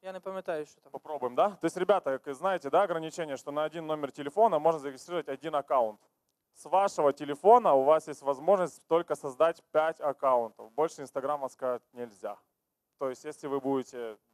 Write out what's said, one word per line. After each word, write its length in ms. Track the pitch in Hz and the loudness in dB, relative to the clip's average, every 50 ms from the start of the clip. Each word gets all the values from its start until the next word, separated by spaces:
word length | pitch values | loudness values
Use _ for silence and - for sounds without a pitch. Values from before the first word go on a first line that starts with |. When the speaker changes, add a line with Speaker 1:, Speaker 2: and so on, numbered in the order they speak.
| _ | _
Speaker 1:
Я 100 | 185 190 | -14 -14
не 80 | 190 | -12
пам'ятаю, 460 | 175 196 190 190 180 - 175 156 151 | _ -10 -10 -10 -6 -6 -6 -6 -6
що 140 | 147 - _ | -10 -14 _
там. 120 | _ 139 _ | _ -16 _
Speaker 2:
Попробуем, 420 | 131 _ 151 156 143 123 123 123 | -16 _ -10 -8 -4 -4 -4 2
да? 160 | 127 170 202 | 4 2 2
То 160 | 202 - - | 2 -2 -4
есть, 100 | 165 - | -4 -2
ребята, 420 | 185 185 185 208 185 - 143 135 131 | -2 -4 -2 -2 -4 -2 -4 -6 -6
как 160 | _ 147 139 | _ -10 -12
знаете, 360 | 131 160 190 190 175 - 139 | -6 -4 -4 -4 -4 -6 0
да, 120 | 131 170 202 | 2 2 2
ограничение, 540 | 185 175 165 160 160 - - 170 151 139 | 2 -2 -6 -6 -8 -8 -8 -8 -8 -8
что 140 | 123 - - | -10 -10 -8
на 140 | 143 147 151 | -4 -4 -4
один 220 | 156 151 170 160 | -4 -4 -8 -6
номер 260 | 156 156 151 147 135 - | -6 -6 -4 -4 -8 -8
телефона 460 | - 147 143 143 196 220 226 180 151 | -8 -10 -8 0 2 2 4 4 4
можно 180 | 151 160 165 156 | 2 2 2 2
зарегистрировать 500 | 135 143 135 131 - - 175 175 147 - | -4 -8 -12 -12 -14 -8 -6 -6 -6 -6
один 260 | 139 123 135 160 151 | -8 -8 -8 -4 -4
аккаунт. 460 | 147 139 _ 151 135 120 110 107 _ _ _ _ _ _ _ _ _ _ _ _ | -4 -2 _ 2 2 2 0 -2 _ _ _ _ _ _ _ _ _ _ _ _
С 100 | _ - 151 | _ -12 0
вашего 420 | 151 185 196 202 - - 160 143 139 | 2 2 2 2 0 2 2 2 2
телефона 640 | - 147 139 143 - - 196 226 247 226 190 147 | 0 -4 -8 -8 2 6 8 8 8 8 6 4
у 80 | 135 131 | 4 6
вас 260 | 139 156 160 - - | 6 4 4 4 -4
есть 140 | 147 - - | -14 -8 -4
возможность 580 | 139 139 127 147 165 196 190 180 160 - - _ | -4 -4 -2 2 2 2 4 2 -2 -4 -12 _
только 300 | _ 165 170 170 - 151 | _ 0 0 0 0 -6
создать 460 | 139 - 147 131 123 156 165 170 - _ _ _ | -6 -6 -12 -2 2 2 2 2 -2 _ _ _
пять 280 | 151 156 160 160 _ | 0 0 0 -2 _
аккаунтов. 680 | 135 147 135 _ - 135 131 123 117 110 104 _ 110 110 113 | -4 -4 -4 _ 2 2 2 2 2 -2 -8 _ -20 -14 _
Больше 260 | 117 151 165 - - 143 | -2 -2 -2 -2 -8 -16
Инстаграма 460 | 127 _ 139 127 135 147 147 139 127 | -8 _ -6 -4 -4 -4 -4 -6 -8
сказать 340 | - _ - 127 123 120 _ _ _ | -10 _ -4 -4 -4 -4 _ _ _
нельзя. 460 | 123 120 117 104 95 - - 104 - _ _ _ _ _ _ _ _ _ _ _ _ | -14 -14 -14 -14 _ -12 -12 -12 -12 _ _ _ _ _ _ _ _ _ _ _ _
То 100 | 139 135 | -6 -6
есть, 140 | 127 120 - | -6 -6 -12
если 240 | 151 151 - - 147 | -16 -16 -12 -8 -4
вы 120 | 135 139 | -4 -4
будете 560 | 131 135 139 135 127 - - 127 117 113 107 101 _ _ | -2 0 -2 -2 -2 -4 -10 -10 -10 -10 -12 -14 _ _